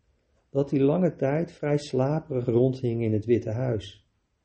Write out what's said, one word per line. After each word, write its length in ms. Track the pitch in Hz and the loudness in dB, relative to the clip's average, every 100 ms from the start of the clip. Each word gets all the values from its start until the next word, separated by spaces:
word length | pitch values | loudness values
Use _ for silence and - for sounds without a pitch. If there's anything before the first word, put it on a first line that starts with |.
| _ _ _ _ _ | _ _ _ _ _
dat 200 | 139 139 | -4 0
hij 100 | 143 | 2
lange 340 | 139 170 175 | 2 2 0
tijd 380 | - 135 151 175 | 0 -2 -2 -4
vrij 260 | - 147 147 | -6 -2 -2
slaperig 640 | - 131 135 156 - 131 | 0 -2 0 -2 -2 -4
rondhing 580 | 123 113 131 127 123 117 | 2 4 4 2 -4 -2
in 100 | 113 | 0
het 120 | 107 | 0
Witte 260 | 107 113 113 | 2 0 0
Huis, 580 | 113 127 110 - - _ _ _ _ | -4 -2 -4 -6 -20 _ _ _ _